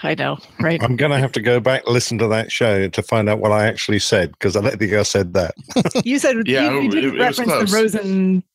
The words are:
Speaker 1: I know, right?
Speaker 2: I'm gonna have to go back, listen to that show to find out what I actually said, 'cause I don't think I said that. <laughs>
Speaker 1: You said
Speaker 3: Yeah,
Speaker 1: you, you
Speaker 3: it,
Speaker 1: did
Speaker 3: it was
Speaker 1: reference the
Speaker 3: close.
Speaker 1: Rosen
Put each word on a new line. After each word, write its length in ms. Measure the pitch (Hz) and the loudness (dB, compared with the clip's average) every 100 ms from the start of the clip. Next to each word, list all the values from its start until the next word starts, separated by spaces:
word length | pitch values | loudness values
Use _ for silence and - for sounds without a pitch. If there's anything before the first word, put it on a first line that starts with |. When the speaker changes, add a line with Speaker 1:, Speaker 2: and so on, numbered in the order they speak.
Speaker 1:
I 120 | 151 | -6
know, 240 | 156 139 143 - - | -4 -4 -6 -12 -4
right? 200 | 160 165 | -2 0
Speaker 2:
I'm 140 | 117 123 | -2 0
gonna 220 | 151 139 | 0 2
have 140 | 131 | 0
to 80 | 127 | 0
go 180 | 113 123 | 2 2
back, 260 | 117 131 - | 2 0 0
listen 300 | 123 - 113 | 0 0 -2
to 100 | 110 | 0
that 240 | 110 110 | 0 -2
show 360 | - 117 98 95 | 0 2 2 0
to 140 | - | -4
find 260 | - 113 104 | -2 0 0
out 120 | 107 | 0
what 120 | 104 | 2
I 140 | 107 110 | 2 2
actually 320 | 90 - 104 | -2 -2 -2
said, 400 | - 101 82 - | 2 0 0 -2
'cause 180 | 101 101 | -2 0
I 40 | |
don't 180 | 104 101 | 0 -2
think 140 | 107 | 0
I 100 | 104 | 0
said 300 | 101 101 87 | 0 0 0
that. 200 | 92 82 - - 262 | -2 -2 -6 -4 -2
<laughs> 240 | 175 254 | 0 0
Speaker 1:
You 140 | 233 277 | -2 0
said 180 | 294 233 214 | 0 0 0
Speaker 3:
Yeah, 240 | - - | 0 2
Speaker 1:
you, 120 | 139 | 0
you 60 | 139 | 0
Speaker 3:
it, 20 | |
Speaker 1:
did 140 | 107 | 0
Speaker 3:
it 80 | 131 | 0
was 60 | - | 0
Speaker 1:
reference 300 | - - 240 | 0 0 0
the 40 | 139 | 0
Speaker 3:
close. 140 | 202 | 2
Speaker 1:
Rosen 680 | 214 220 214 196 190 185 185 - | 2 2 0 -2 0 2 0 -2